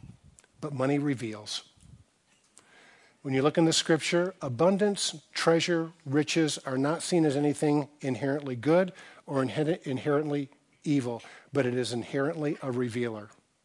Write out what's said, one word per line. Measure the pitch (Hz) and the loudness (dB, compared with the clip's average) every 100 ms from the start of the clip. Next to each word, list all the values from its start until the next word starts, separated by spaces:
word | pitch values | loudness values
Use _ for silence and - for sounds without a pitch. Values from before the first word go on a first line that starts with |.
| - - - - _ _ | -20 -20 -20 -20 _ _
but | 156 | -10
money | 135 131 143 | -2 0 0
reveals. | 147 127 117 104 104 - - _ - - _ _ _ _ _ _ _ - - _ _ _ | -2 -4 -6 -10 -10 -12 -12 _ -20 -20 _ _ _ _ _ _ _ -20 -20 _ _ _
When | 143 | -2
you | 131 | 2
look | 147 170 | 2 4
in | 160 | 4
the | |
scripture, | - - 160 - 175 185 - | 2 2 0 2 0 0 -4
abundance, | 143 117 170 196 208 202 - 156 - | -8 2 2 4 0 0 -4 -8 -12
treasure, | - 165 165 170 170 165 - 139 | -2 2 4 2 0 -2 -8 -2
riches | 143 151 165 156 - | 0 2 2 0 -2
are | - 131 | -4 0
not | 143 160 | 0 -2
seen | - 175 156 | 0 2 4
as | 135 | 2
anything | 147 139 151 147 139 _ | 0 2 2 2 0 _
inherently | 139 120 139 147 139 123 | -6 -2 -2 -2 -4 -2
good | 135 170 185 - - - - | 2 4 2 -4 -20 -20 -4
or | 139 | -2
inhe-, | 127 123 151 180 | 0 0 -2 -2
inherently | 151 127 147 143 156 143 135 _ _ _ | -4 -4 0 0 0 -4 -6 _ _ _
evil, | 160 143 120 117 - - - | 0 0 0 -6 -12 -20 -2
but | 139 123 | 0 0
it | 123 | 0
is | 113 | -2
inherently | 120 104 143 139 165 147 - | -4 -4 -2 -2 -2 -4 -4
a | 135 | -4
revealer. | 123 123 117 120 107 104 - _ _ | -4 -2 -2 -4 -6 -14 -20 _ _